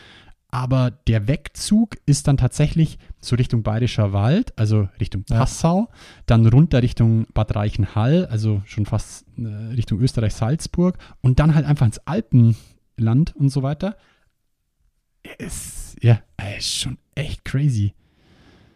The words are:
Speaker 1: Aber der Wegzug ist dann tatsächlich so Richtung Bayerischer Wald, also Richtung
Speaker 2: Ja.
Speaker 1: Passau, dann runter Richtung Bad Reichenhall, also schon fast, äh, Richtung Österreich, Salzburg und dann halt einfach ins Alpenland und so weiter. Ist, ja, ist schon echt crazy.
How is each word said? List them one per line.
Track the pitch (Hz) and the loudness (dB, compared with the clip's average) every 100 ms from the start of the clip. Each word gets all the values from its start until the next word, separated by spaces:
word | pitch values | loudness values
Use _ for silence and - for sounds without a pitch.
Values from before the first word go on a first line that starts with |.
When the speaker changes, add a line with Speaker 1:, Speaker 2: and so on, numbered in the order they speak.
| - - - - _ | -20 -20 -20 -20 _
Speaker 1:
Aber | 123 127 131 123 | -8 -2 0 -2
der | - - 113 104 | -2 -2 0 0
Wegzug | 143 - - - 214 226 - - | -4 -6 -12 0 0 0 -4 0
ist | 143 - | 0 2
dann | 139 | 2
tatsächlich | 127 - 147 165 156 - - - | 0 0 0 2 0 -2 -18 -18
so | - 120 | -4 -2
Richtung | 123 117 | 0 -2
Bayerischer | 107 107 120 - 101 | -2 -2 -2 0 0
Wald, | 98 107 185 - - | 2 2 0 -2 -2
also | 107 107 98 - | 0 2 0 -4
Richtung | - 95 - | -6 -6 -2
Speaker 2:
Ja. | 113 | 0
Speaker 1:
Passau, | 131 - 165 180 233 - - - - | 0 0 0 2 -2 -8 -20 -12 2
dann | 117 113 | 6 6
runter | 123 170 131 | 6 6 4
Richtung | 120 - 117 110 110 | 0 2 2 2 0
Bad | - 107 107 | -4 -2 -2
Reichenhall, | 104 - 98 107 117 170 180 | -2 -2 -4 -2 0 0 0
also | 113 110 104 101 | -2 -2 -2 -4
schon | - 101 | -6 -4
fast, | 107 - - - - | -4 -6 -14 -20 -12
äh, | |
Richtung | 113 104 113 123 107 101 | -10 -10 -6 -6 -4 -2
Österreich, | 127 - 110 | 0 0 -2
Salzburg | - 113 160 - - 180 - - - | -2 -2 -4 -4 -2 -2 -2 -14 -2
und | 127 131 | 0 4
dann | 151 | 4
halt | 156 139 | 4 2
einfach | 151 117 | 2 2
ins | - | -2
Alpenland | - 190 - 127 113 107 - _ _ - 113 123 170 - | -6 -6 2 4 6 2 -6 _ _ -4 0 0 0 -2
und | 139 | -2
so | 135 | -2
weiter. | 135 151 190 - _ _ _ _ _ _ _ _ _ _ _ _ - - | -4 -4 -6 -8 _ _ _ _ _ _ _ _ _ _ _ _ -20 -14
Ist, | 208 - - - - - | -12 -12 -14 -14 -16 0
ja, | 120 113 - - 98 101 | 2 2 0 -14 -12 -10
ist | - | -8
schon | - - 123 _ - | -8 -8 -10 _ -10
echt | 147 - | -8 -10
crazy. | - 135 147 110 101 - _ _ _ _ _ _ _ | -6 -2 0 0 -2 -6 _ _ _ _ _ _ _